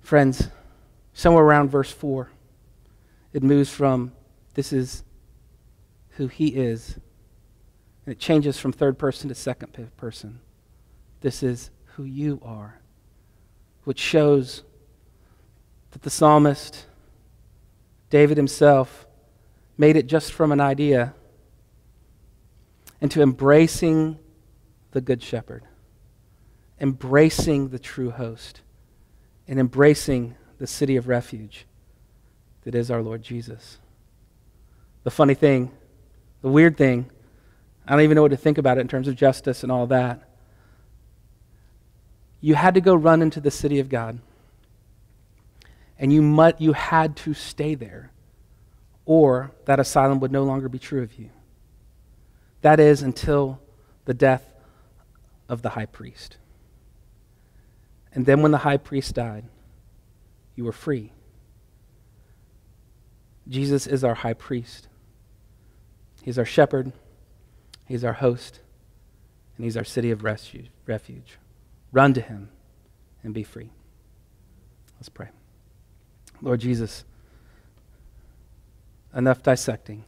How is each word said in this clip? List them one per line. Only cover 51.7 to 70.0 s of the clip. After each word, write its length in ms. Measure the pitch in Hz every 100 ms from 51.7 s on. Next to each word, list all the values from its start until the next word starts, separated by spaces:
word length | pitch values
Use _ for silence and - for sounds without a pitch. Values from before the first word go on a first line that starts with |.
| _ _ _ _ _ _ _ _ _
That 180 | 151 156
is, 200 | 151 143
until 600 | 139 123 - 143 135 135 _ _ _ _ -
the 80 |
death 380 | 123 139 131 - _ _ _ _ _ _ _ _ _ _
of 140 | 120
the 60 | 117
high 180 | 110 107
priest. 520 | - 127 - - - _ _ _ _ _ _ _ _ _ _ _ _ _ _ _ _ _
And 140 | 131 127
then 140 | 139
when 100 | 151
the 80 | 147
high 200 | 147 139
priest 360 | - 139 -
died, 300 | - 117 107 120 _ _ _ _ _ _ _ _ _ _ -
you 80 |
were 80 | 117
free. 400 | - - 135 107 _ _ _ _ _ _ _ _ _ _ _ _ _ _ _ _ _ _ _ _ _ _ _ -
Jesus 400 | 131 139 139 -
is 160 | 139
our 120 | 127
high 180 | 113 117
priest. 560 | 113 - 123 120 - - _ _ _ _ _ _ _ _ _ _ _ _ _
He's 160 | - 123
our 80 | 113
shepherd. 460 | - 143 135 131 - _ _ _ _ _ _ _ -
He's 200 | _ 127
our 100 | 120
host. 460 | 117 131 120 - - _ _ _ _ _ _ _ _ _ -
And 80 |
he's 120 | 117 113
our 80 |
city 260 | 110 -